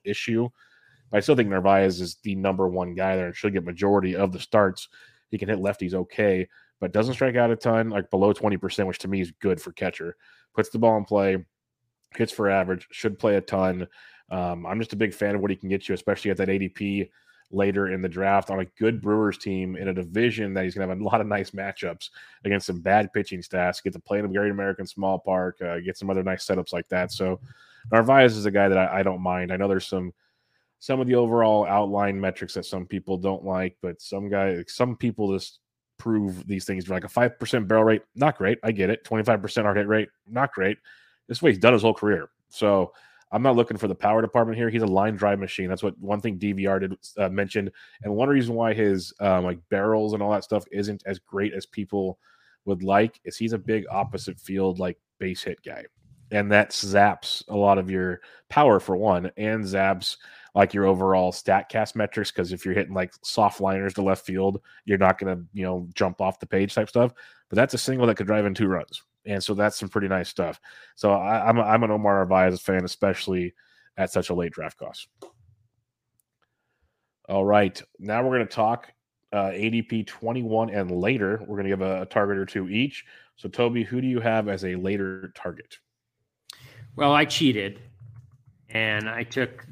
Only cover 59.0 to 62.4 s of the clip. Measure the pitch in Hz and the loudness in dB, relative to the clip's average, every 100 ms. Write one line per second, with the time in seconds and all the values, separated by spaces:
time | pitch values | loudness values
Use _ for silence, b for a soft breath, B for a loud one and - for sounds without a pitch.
59 | 107 90 90 - 107 110 98 98 95 95 | 2 0 -2 -6 -4 -4 -2 0 2 0
60 | - - B B B 101 98 101 95 92 | -4 -10 B B B 4 4 4 2 4
61 | 95 92 90 - - 95 - 110 107 110 | 4 4 2 0 0 0 0 -2 -2 -2
62 | 104 - 101 - | -4 -2 -4 -4